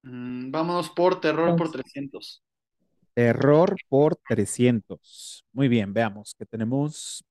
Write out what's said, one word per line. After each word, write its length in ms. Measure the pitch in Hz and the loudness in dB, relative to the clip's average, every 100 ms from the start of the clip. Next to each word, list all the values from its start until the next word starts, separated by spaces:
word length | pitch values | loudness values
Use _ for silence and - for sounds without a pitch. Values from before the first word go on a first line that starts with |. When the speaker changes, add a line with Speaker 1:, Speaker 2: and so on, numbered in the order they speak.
Speaker 1:
Mm, 480 | 127 123 123 123 131 | -14 -12 -10 -8 -6
vámonos 380 | 151 170 175 165 | -4 -2 -2 -4
por 300 | - 180 180 | 0 2 2
terror 340 | 160 151 170 170 | 0 2 2 2
por 120 | 165 | 0
Speaker 2:
Entonces. 140 | 131 | -6
Speaker 1:
trescientos. 640 | - 143 139 - - - _ _ _ _ _ _ _ | -12 -12 -12 -12 -16 -20 _ _ _ _ _ _ _
Speaker 3:
Terror 640 | - 120 117 135 151 190 190 - | 0 2 4 4 6 4 0 0
por 260 | 135 156 156 - | 2 2 0 -2
trescientos. 1160 | 110 98 - 123 117 - 90 _ - - - _ | -2 -2 2 2 2 -4 -16 _ -20 -20 -20 _
Muy 160 | 120 139 | -2 2
bien, 260 | 117 98 | 2 0
veamos 400 | 101 113 101 104 - | -2 -2 -4 -18 -18
qué 80 | - | -14
tenemos. 800 | 113 113 135 147 - - - _ | -6 -4 -2 -4 -8 -16 -16 _